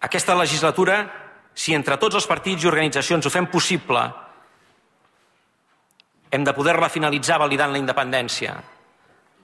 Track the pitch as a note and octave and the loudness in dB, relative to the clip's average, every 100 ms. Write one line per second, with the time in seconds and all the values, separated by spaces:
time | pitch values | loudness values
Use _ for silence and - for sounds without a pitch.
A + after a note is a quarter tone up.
0 | B2+ F3+ - F3+ D#3+ D3 D#3 - - G3+ | -4 -2 2 2 2 2 0 2 2 2
1 | G#3 - - - _ - - D#3+ C3+ C#3 | -2 -10 -20 -20 _ -8 -2 0 0 0
2 | A3 - - E3 F#3+ F#3 E3+ D#3 D#3 C#3 | 2 0 0 -2 -2 0 2 2 2 0
3 | C3 E3+ D3 F3+ F3+ F3 - F3 - B2 | 0 0 2 0 0 0 0 -2 0 0
4 | A#2+ C3 - - - _ _ _ _ _ | 0 -6 -20 -20 -20 _ _ _ _ _
5 | _ _ _ _ _ _ _ _ _ _ | _ _ _ _ _ _ _ _ _ _
6 | _ _ _ C3+ C#3+ C3+ C#3+ D#3+ E3 E3 | _ _ _ -2 0 0 2 2 2 0
7 | D3+ D3 C#3 E3 D3 C#3 D3 C#3 C3+ C3 | -2 -2 0 2 2 2 0 0 -2 -2
8 | B2+ C3 A#2 - A2+ - - - _ _ | 0 -2 -2 -6 -6 -10 -16 -20 _ _
9 | _ _ _ _ | _ _ _ _